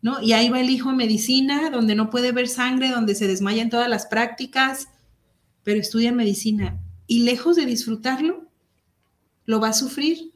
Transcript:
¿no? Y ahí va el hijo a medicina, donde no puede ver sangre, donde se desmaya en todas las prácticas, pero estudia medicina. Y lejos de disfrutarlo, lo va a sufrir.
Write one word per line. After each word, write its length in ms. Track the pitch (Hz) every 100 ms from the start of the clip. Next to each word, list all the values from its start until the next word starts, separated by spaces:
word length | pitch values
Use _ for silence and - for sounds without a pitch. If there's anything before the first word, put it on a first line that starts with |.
¿no? 200 | 226 262
Y 120 | 220
ahí 160 | 226 240
va 100 | 254
el 100 | 254
hijo 200 | 254 262
a 40 | 262
medicina, 720 | 226 214 233 262 269 285 311
donde 260 | 254 220 214
no 140 | 220
puede 220 | 247 247
ver 160 | 247 247
sangre, 420 | 254 247 262 262
donde 260 | 247 220 202
se 120 | 202
desmaya 340 | 190 202 220
en 80 | 226
todas 180 | 240 240
las 200 | 220 -
prácticas, 840 | 214 233 226 262 262 262 269 - _ _ _ _ _ _ _
pero 160 | - 208
estudia 320 | 208 226 233
medicina. 680 | 240 214 196 220 214 190 - - - -
Y 120 | 233
lejos 320 | 240 247 330 339
de 100 | 262
disfrutarlo, 800 | 233 - 220 254 262 320 392 - _ _ _ _ _ _ _ _ _ -
lo 140 | 220
va 100 | 220
a 40 |
sufrir. 580 | 220 269 285 294 330 -